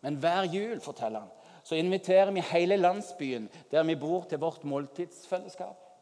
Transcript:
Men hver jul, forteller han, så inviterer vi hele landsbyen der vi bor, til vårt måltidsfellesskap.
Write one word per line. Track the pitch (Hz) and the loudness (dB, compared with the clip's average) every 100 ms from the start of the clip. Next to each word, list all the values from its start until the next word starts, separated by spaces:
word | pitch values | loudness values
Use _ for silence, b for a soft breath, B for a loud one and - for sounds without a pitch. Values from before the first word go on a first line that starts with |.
Men | 139 147 | -4 0
hver | 160 190 190 | 0 2 0
jul, | 180 214 214 | -2 -4 -6
forteller | - 139 113 110 | -10 -6 -6 -6
han, | 104 - B B | -12 -20 B B
så | - 160 | -4 0
inviterer | 175 190 190 190 196 | 0 0 4 6 6
vi | 196 | 2
hele | - 170 175 196 | 0 2 4 4
landsbyen | 180 202 208 - 139 123 107 B B | 4 2 -6 -8 -6 -6 -8 B B
der | 147 160 | 2 2
vi | |
bor, | 160 147 180 | 0 -2 -4
til | 175 151 | -4 -4
vårt | 160 160 | -4 -6
måltidsfellesskap. | 147 139 139 - 175 - - 185 190 - 185 - - - | -6 -6 -6 -10 -10 -12 -8 -8 -8 -14 -14 -14 -20 -20